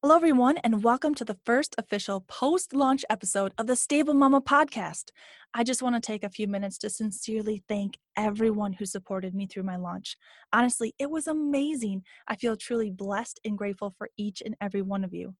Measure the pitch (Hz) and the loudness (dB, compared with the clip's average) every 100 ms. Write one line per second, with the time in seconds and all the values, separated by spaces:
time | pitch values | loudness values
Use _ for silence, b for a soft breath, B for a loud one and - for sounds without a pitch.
0 | 285 330 330 262 247 330 233 220 226 247 | 8 6 8 6 6 4 2 2 4 2
1 | 311 294 220 196 - 240 302 - 208 208 | 2 -2 -4 -8 0 0 2 -4 -4 -4
2 | 190 196 190 - 269 349 - 269 269 269 | -2 -6 -6 -2 2 2 0 2 4 2
3 | - 214 190 196 196 - 226 247 - 294 | 0 -4 0 0 -2 -2 0 0 2 2
4 | 302 285 277 277 269 285 302 - 175 165 | 4 6 8 6 6 4 4 0 -8 -8
5 | - B B B B 233 240 254 254 240 | -14 B B B B -2 -2 0 0 0
6 | 226 214 202 - 208 202 202 - 208 - | -2 -6 -6 -4 -4 -2 -4 -6 -8 -4
7 | 220 190 - 220 214 214 _ 208 202 - | -6 -6 -6 -4 -2 -6 _ -4 -4 -6
8 | _ - 214 208 220 208 208 185 196 196 | _ -2 -2 2 2 2 -2 -4 -6 -8
9 | 185 190 185 185 196 196 190 180 180 185 | -6 -6 -4 -6 -6 -6 -6 -4 -6 -8
10 | 202 - b b b 220 247 - 226 - | -10 -16 b b b 2 4 2 -4 -4
11 | 277 320 311 311 294 285 285 302 220 190 | -4 -4 -2 -2 0 0 0 -2 -2 -4
12 | 185 b b 214 240 220 - 240 220 185 | -8 b b -4 -2 -4 -4 -2 -2 -4
13 | 196 202 233 - - 202 202 196 202 185 | -4 -4 -6 -10 -6 -4 -4 -4 -8 -8
14 | 214 - 208 190 - 214 208 202 190 196 | -14 -6 -8 -6 -10 -6 -4 -4 -2 -2
15 | 190 175 185 190 | -4 -6 -10 -14